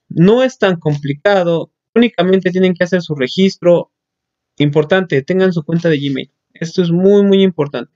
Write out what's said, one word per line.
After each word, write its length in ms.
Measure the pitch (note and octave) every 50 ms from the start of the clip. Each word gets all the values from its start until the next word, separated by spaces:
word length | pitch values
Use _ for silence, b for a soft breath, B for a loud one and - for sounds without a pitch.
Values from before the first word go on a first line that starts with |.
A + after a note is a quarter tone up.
| _ -
no 360 | - - E3+ F#3+ A3+ B3+ C4
es 140 | B3+ - -
tan 200 | G#3+ F#3+ F#3 E3+
complicado, 920 | - D#3 D3 D3 C#3+ C#3 C#3+ C#3+ - G3+ G3+ F#3+ F3 E3+ E3+ D#3+ - - _ _ _ _ -
únicamente 540 | A3+ A#3+ A3+ - - F3+ F#3 F#3+ F#3+ F3+ F#3
tienen 240 | F3 F#3 F#3 F#3 F3+
que 100 | - F3+
hacer 180 | E3+ F#3+ F3+
su 140 | E3+ - D3+
registro. 760 | C3+ B2+ B2 - F#3 F#3+ F#3+ - - - F3 F3 - - - _ _ _ _ _ _ _ _ _ _ _ _ _ -
Importante, 600 | C#3+ D3 C#3+ D#3 D3 D3 F#3+ F#3+ F#3+ F3+ D#3 C3+
tengan 300 | C3+ - F3+ F#3 F#3+ F#3+
su 120 | E3+ E3 D3+
cuenta 240 | - E3 E3+ E3 E3
de 100 | D#3 C#3+
Gmail. 320 | C#3+ C#3 C3+ C3 C3+ - _ _ _ _ _
Esto 280 | _ E3 E3 - -
es 100 | F3+ E3+
muy, 320 | E3 F3 F#3 G3 G3+ G3+ G3+
muy 180 | G3 G3 G3
importante. 480 | F#3+ F#3+ F3+ - C#3+ C#3+ - B2 - - _